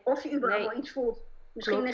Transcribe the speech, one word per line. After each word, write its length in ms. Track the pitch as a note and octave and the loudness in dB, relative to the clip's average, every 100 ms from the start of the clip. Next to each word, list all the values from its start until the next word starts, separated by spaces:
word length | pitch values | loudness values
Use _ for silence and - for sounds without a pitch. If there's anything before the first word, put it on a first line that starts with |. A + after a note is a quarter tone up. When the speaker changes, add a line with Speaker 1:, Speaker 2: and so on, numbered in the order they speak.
Speaker 1:
Of 180 | B3 - | 0 0
je 100 | D4 | 0
überhaupt 300 | C#4+ A#3+ G#3 | 0 2 2
Speaker 2:
Nee. 80 | G#3+ | 2
Speaker 1:
wel 80 | A#3+ | -2
iets 120 | - | -4
voelt. 260 | C4+ A#3+ - - - - | -2 -2 -2 -10 -14 -14
Misschien 280 | A#3 A3 G#3 | -6 0 2
Speaker 2:
Klopt. 100 | B3+ | 2